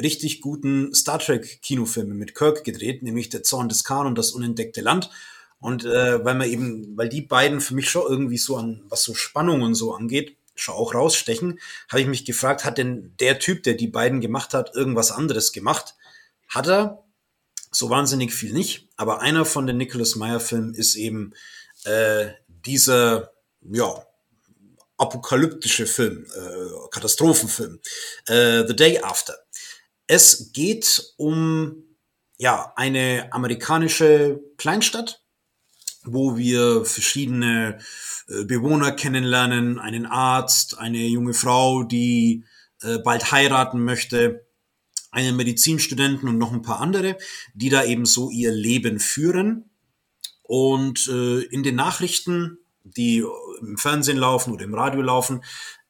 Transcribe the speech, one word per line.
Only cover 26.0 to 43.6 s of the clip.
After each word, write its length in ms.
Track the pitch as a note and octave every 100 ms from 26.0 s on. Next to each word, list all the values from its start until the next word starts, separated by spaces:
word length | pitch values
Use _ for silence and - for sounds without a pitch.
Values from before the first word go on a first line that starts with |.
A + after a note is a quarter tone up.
| A2 D#2+ - F#2+
äh, 540 | F2+ F#2 F2+ - -
Katastrophenfilm, 880 | - A2 - D#3+ D#3+ A2 - A2 - - - - - -
äh, 400 | A#2 A#2+ A#2 A2+
The 80 | A#2
Day 240 | D#3 -
After. 360 | F#2+ - - - _ - - - _ _ -
Es 440 | E3 - - A2+
geht 600 | C3 E3+ A3+ - - - -
um, 680 | D3+ D#3+ D#3+ D#3+ D#3 - - _ _ _ _ -
ja, 360 | B2 A#2 - -
eine 560 | C3 C3+ C3 B2 B2
amerikanische 1080 | B2+ B2 A#2 - D#3+ E3 - D#3 D3+ D3 C#3+ - -
Kleinstadt, 640 | D3+ G3 A3 A3+ A#3 - _ _ _ _ _ _ - -
wo 340 | - B2 C3+ A#2
wir 480 | B2 B2 A#2+ A2+ A2
verschiedene, 920 | - G2+ C#3+ C#3 B2 A#2+ A2+ A2 A2 - - - - -
äh, 160 | G2+
Bewohner 480 | G2+ B2 C3+ D3+ C#3+
kennenlernen, 880 | C#3 C#3+ C3 B2+ B2 B2 B2 A#2+ A#2+
einen 260 | A2 A2+ A#2+
Arzt, 720 | B2 C3 C3 A#2+ - - -
eine 280 | A2+ A#2 A#2
junge 280 | A#2+ B2
Frau, 500 | A#2 B2+ B2 C3 C3
die, 600 | A#2 A#2+ A#2+ A#2+ A#2 A2+ - _ _ -
äh, 160 | A2 -
bald 320 | - - -
heiraten 520 | C#3 C#3 C3+